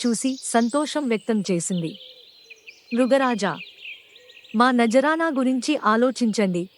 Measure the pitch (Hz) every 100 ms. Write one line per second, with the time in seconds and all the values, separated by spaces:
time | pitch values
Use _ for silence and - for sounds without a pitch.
0 | 240 226 262 262 - 233 233 285 302 302
1 | 269 214 - 220 190 175 - 180 165 -
2 | - - - - - - - - - 240
3 | 254 269 262 226 196 147 - - - -
4 | - - - - - 220 254 247 233 247
5 | 285 320 330 269 254 262 - 294 208 220
6 | 254 - 233 202 196 175 180